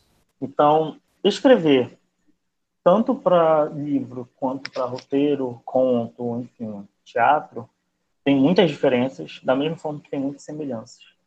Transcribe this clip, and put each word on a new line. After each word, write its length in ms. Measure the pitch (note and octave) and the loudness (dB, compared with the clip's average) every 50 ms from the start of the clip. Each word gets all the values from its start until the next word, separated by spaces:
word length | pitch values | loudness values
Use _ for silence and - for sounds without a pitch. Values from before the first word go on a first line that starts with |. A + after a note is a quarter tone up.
| _ _ _ _ _ _ _ - | _ _ _ _ _ _ _ -12
Então, 580 | C3+ B2+ - - D3 D3 D3+ D#3+ D#3 D3+ C#3+ - _ _ _ _ - | -12 -10 0 2 4 4 4 2 0 -2 -8 -14 _ _ _ _ -2
escrever 760 | G3 G3+ - - C4+ B3+ G3+ E3 D3+ C#3 C3 A#2+ B2 - _ _ _ _ _ _ _ _ _ _ _ _ _ _ _ _ _ - | -2 -2 2 4 4 4 6 6 4 4 4 2 -2 -6 _ _ _ _ _ _ _ _ _ _ _ _ _ _ _ _ _ 2
tanto 320 | F3+ F#3 A3 A3+ - A#3 | 2 4 4 2 0 -4
pra 500 | - - F3+ F3+ E3+ E3 D#3+ D#3 D3+ D3+ | -2 0 2 2 4 4 4 2 2 0
livro 600 | D#3+ D#3+ C#3+ C#3+ D3 C#3+ C3+ A#2 A#2 B2 B2+ B2 _ _ | -2 -4 -8 -6 -4 -4 -4 -4 -6 -12 -14 -14 _ _
quanto 340 | - C#3+ B2+ C3+ C3+ - - | -8 -6 -6 -6 -6 -10 -12
pra 140 | - C3 C3 | -8 -6 -6
roteiro, 800 | A#2+ B2 B2+ - - C#3 C#3 C#3+ D3 C#3+ C3+ C3 B2 A#2+ B2 - | -6 -6 -10 -10 -4 -2 0 0 0 0 -2 -4 -8 -8 -10 -14
conto, 760 | - - C3 C3 C3 B2 A#2+ A#2 A#2 _ - A#2+ A#2+ A#2 A#2+ | -4 0 0 2 2 2 0 -2 -6 _ -10 -8 -8 -6 -8
enfim, 460 | B2 - _ - A#2 G#2+ G#2 G2+ G2+ - _ _ _ | -10 -12 _ -12 -12 -12 -12 -12 -16 -18 _ _ _
teatro, 640 | - - B2 A#2 C3 D3 D#3 - - - A2+ A2+ _ _ _ _ _ _ _ _ _ _ _ - | -8 -2 0 2 2 2 0 -2 -6 -16 -16 -18 _ _ _ _ _ _ _ _ _ _ _ 0
tem 120 | C#3 C#3 | 0 2
muitas 340 | C3+ C3 D#3 F#3 A3 F#3+ D#3 | 4 4 4 4 4 2 2
diferenças, 680 | C#3 - - C#3 B2+ A#2+ B2+ C3+ - - D#3 C#3+ - - - | 0 0 0 0 2 2 0 -2 -4 -10 -14 -14 -14 -12 -2
da 140 | C3+ B2+ | -2 0
mesma 200 | C3+ C#3+ D#3+ E3 | 0 0 -4 -6
forma 240 | - - D#3 D3+ C#3+ | -6 -8 -10 -10 -10
que 100 | - - | -12 -10
tem 100 | D3+ C#3+ | -8 -6
muitas 220 | C3+ C#3 C#3 - - | -6 -6 -8 -10 -14
semelhanças. 600 | - D3+ D3+ D3+ C#3 A#2+ A2 A#2 - - _ - _ _ _ _ | -16 -12 -10 -10 -8 -8 -10 -12 -16 -20 _ -20 _ _ _ _